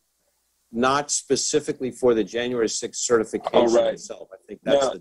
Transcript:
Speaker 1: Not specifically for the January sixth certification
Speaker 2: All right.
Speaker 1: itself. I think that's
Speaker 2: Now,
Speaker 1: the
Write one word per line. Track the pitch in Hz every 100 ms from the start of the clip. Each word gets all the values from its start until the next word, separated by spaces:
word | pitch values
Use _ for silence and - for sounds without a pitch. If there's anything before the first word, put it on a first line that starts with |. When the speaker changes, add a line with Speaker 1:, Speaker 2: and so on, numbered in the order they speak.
| _ _ _ _ _ _ _
Speaker 1:
Not | 117 131 139 143
specifically | - - 131 - 151 147 - 131
for | - 127
the | 113
January | 95 113 120 123 110
sixth | - 113 -
certification | - 117 107 107 -
Speaker 2:
All | - 117
right. | 117 113 -
Speaker 1:
itself. | - - -
I | 95 -
think | 104
that's | - 139 135
Speaker 2:
Now, |
Speaker 1:
the | 92